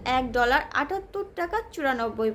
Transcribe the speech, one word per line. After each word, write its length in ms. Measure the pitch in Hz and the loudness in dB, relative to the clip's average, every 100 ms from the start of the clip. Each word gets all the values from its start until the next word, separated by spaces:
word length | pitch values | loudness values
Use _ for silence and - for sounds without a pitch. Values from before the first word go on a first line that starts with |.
এক 280 | - 254 254 | 0 2 2
ডলার 300 | 240 240 269 - | 2 4 4 2
আটাত্তর 520 | - 285 381 381 403 392 - | -2 0 -4 -6 -8 -8 -4
টাকা 200 | 339 427 453 | -2 -2 -4
চুরানব্বই 580 | - 285 254 226 220 220 | -2 0 0 -2 0 -2